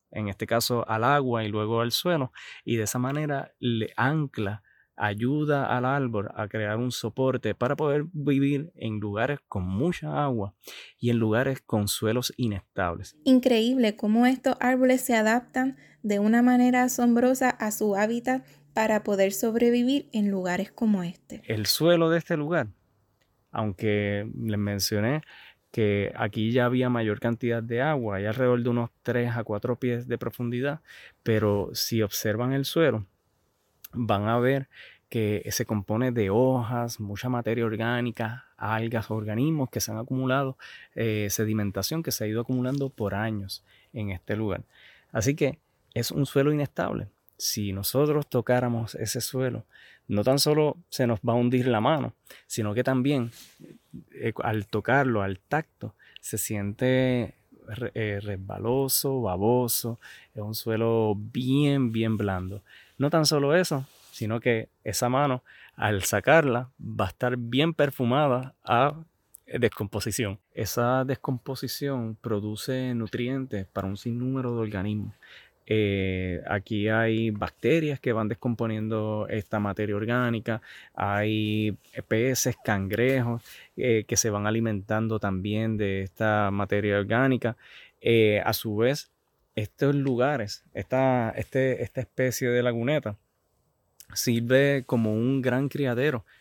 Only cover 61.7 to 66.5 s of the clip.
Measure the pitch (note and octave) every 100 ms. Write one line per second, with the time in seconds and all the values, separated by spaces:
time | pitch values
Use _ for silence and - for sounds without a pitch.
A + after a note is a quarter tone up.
61.7 | C#3 B2 A2+ A2 G#2+ G2+ F#2 F#2 G2+ -
62.7 | - - - C#3+ E3 D3 D3+ C#3 E3+ F3
63.7 | C#3+ C3+ - - - G#2+ A2+ B2 A2+ A2+
64.7 | _ - G2 A#2+ B2+ C#3+ B2+ - - -
65.7 | - G#2+ G2+ - G#2 C3+ D#3+ D3